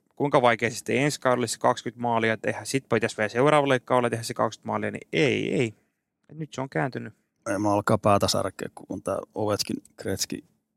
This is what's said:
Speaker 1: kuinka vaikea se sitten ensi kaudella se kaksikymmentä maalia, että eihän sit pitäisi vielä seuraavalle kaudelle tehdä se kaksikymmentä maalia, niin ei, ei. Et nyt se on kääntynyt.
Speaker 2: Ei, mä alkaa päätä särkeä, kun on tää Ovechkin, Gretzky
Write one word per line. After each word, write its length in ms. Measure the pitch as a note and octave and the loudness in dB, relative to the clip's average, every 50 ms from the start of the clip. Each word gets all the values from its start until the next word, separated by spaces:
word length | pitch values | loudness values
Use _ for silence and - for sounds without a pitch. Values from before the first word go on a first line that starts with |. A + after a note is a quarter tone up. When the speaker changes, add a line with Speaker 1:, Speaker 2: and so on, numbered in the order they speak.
| _ _ _ | _ _ _
Speaker 1:
kuinka 260 | - C3+ C#3+ C#3 D3 B2 | -4 0 2 4 4 6
vaikea 280 | A#2+ A#2 G#2+ A#2+ A2 | 4 4 2 0 -2
se 60 | - | -2
sitten 200 | - - - A2+ | -4 -4 -2 0
ensi 240 | A#2 C3+ D3+ C#3 - | 2 2 0 0 0
kaudella 260 | - C3+ B2 B2 B2 | 0 2 2 2 0
se 120 | A2 - - | -2 -2 0
kaksikymmentä 440 | - B2 B2 - - B2+ - A#2+ A#2+ | 0 0 0 0 -4 -10 -8 -6 -4
maalia, 300 | A#2+ A#2 A2+ A2 A2+ A2 | -2 0 0 0 0 0
että 160 | G#2+ - A#2 | -2 -2 -4
eihän 160 | A2 - G#2+ | -6 -6 -6
sit 180 | - - C3+ - - | -4 -4 -4 -2 0
pitäisi 280 | B2 A2+ G#2+ A2+ - | 0 0 0 0 -2
vielä 120 | - A2 G#2 | -2 -2 -2
seuraavalle 520 | - A#2 C3 D3 D3+ D3+ C#3+ C#3 C3+ B2 | 0 2 4 4 4 4 4 4 2 0
kaudelle 300 | - - B2+ B2+ B2 A#2+ | 0 0 2 2 2 2
tehdä 120 | A#2 A2+ A#2 | 0 -2 -4
se 120 | - A#2+ | -4 -2
kaksikymmentä 320 | - A#2 A2+ - - - A2+ G#2+ | 0 0 0 -2 -4 -6 -6 -4
maalia, 180 | G#2+ G#2+ G#2 | -4 -4 -4
niin 180 | G#2 - - - - | -6 -8 -8 -4 0
ei, 420 | D#3 D#3+ C3 A2 G#2+ G#2 - - | 2 2 2 2 0 0 0 0
ei. 200 | F3 B2+ A2+ G#2+ _ _ _ _ _ _ _ _ _ _ _ | 0 0 -2 -4 _ _ _ _ _ _ _ _ _ _ _
Et 80 | D3+ D#3 | -14 -12
nyt 140 | D#3+ - - | -12 -10 -8
se 60 | - | -8
on 80 | C3 C3+ | -8 -4
kääntynyt. 460 | - D#3+ D3+ C3+ A#2 A#2 A#2+ A2+ - _ _ _ _ _ - - | -4 -2 -2 -2 -4 -6 -10 -12 -14 _ _ _ _ _ -6 -4
Speaker 2:
Ei, 80 | G2+ F#2+ | -2 0
mä 140 | G#2 G#2 G2+ | 2 2 2
alkaa 260 | G#2 G2+ - A2 G#2 | 2 4 2 2 4
päätä 300 | - G#2+ G2+ G2+ G2+ F#2 | 4 4 4 4 4 2
särkeä, 400 | - G2+ F#2+ F#2+ - - - - - | 0 0 -2 -4 -6 -8 -10 -10 -12
kun 120 | - - - | -14 -12 -10
on 140 | - G2 - | -10 -8 -4
tää 160 | - G2 - - - - | -4 -4 -4 -6 -8 -8
Ovechkin, 420 | - G#2+ G#2 G#2 G2 - - - - - _ _ - - | -4 -2 -2 -2 -2 -2 -4 -6 -8 -10 _ _ -10 -6
Gretzky 420 | G2+ G2 - - - - - - _ _ _ _ _ _ | -6 -4 -4 -6 -6 -8 -10 -12 _ _ _ _ _ _